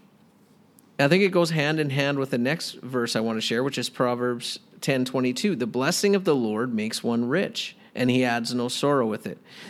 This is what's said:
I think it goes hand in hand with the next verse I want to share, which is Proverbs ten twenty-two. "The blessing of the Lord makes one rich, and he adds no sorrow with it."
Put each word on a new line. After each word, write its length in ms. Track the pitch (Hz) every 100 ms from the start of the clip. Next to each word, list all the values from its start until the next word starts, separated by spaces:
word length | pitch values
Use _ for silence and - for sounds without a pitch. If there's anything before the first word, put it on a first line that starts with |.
| _ _ _ _ _ _ _ _ _ -
I 80 | 143
think 160 | 180
it 80 | 196
goes 180 | 180 165
hand 300 | 160 147 156
in 100 | 147
hand 280 | 135 139 143
with 120 | 135
the 80 | 127
next 380 | 123 170 - -
verse 400 | 123 127 117 113
I 40 |
want 180 | 113 110
to 40 |
share, 220 | - 117
which 140 | 135 135
is 120 | 120
Proverbs 720 | - 127 123 123 120 - - - -
ten 240 | - 135
twenty-two. 520 | 127 131 127 123 214 143
"The 120 | 113
blessing 480 | 123 139 175 202 196
of 80 |
the 120 | 185 143
Lord 380 | 110 107 127
makes 300 | 113 107 -
one 240 | 117 117 120
rich, 480 | 165 202 - - - -
and 160 | - 127
he 140 | 127
adds 300 | 127 117 117
no 140 | 123 120
sorrow 380 | - 143 143 113
with 220 | 107 101
it." 100 | - - -